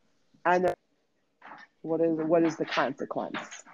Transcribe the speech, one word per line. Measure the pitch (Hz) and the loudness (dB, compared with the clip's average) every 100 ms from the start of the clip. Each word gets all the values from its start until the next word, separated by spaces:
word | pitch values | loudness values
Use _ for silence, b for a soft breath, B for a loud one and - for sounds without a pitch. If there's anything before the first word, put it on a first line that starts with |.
| _ _ _ _ 165 | _ _ _ _ 2
and | 180 180 | 4 2
they're, | - _ _ _ _ _ _ B B B _ | -2 _ _ _ _ _ _ B B B _
what | 160 160 | -4 0
is, | 165 160 | 2 0
what | 156 170 | 2 4
is | 165 151 | 4 0
the | 156 | -2
consequence? | - 131 139 - - 101 - - - - | 0 -2 -2 -6 -6 -6 -8 -12 -16 -20